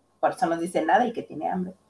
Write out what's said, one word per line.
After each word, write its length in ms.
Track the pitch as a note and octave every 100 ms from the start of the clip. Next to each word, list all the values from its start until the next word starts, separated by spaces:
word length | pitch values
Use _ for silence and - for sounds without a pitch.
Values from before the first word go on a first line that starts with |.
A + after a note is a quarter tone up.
| _ -
Por 120 | D3+
eso 140 | - F3
nos 140 | E3+
dice, 220 | E3+ E3+
"Nada 220 | D#3+ F#3+ A#3+
y 60 |
que 100 | -
tiene 260 | - D3 E3+
hambre". 240 | F#3 F3+ -